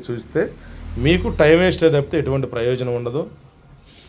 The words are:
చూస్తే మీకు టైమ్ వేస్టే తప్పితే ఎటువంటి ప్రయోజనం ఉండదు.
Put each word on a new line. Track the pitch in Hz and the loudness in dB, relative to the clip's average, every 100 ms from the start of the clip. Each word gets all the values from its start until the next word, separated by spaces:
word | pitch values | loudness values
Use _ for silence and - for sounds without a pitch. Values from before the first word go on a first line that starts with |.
| - | -8
చూస్తే | 117 - 156 208 - - - - - | -10 -6 -4 -4 -8 -18 -16 -10 -2
మీకు | 135 180 233 | 2 2 0
టైమ్ | - 151 165 | 2 6 6
వేస్టే | 185 - 165 | 4 2 2
తప్పితే | 147 139 160 | 2 0 -2
ఎటువంటి | 131 135 127 | -2 -2 -4
ప్రయోజనం | 120 123 123 123 120 | -2 -2 -2 -2 -4
ఉండదు. | 120 135 190 - - _ - - - - | -4 -6 -8 -14 -20 _ -20 -20 -20 -20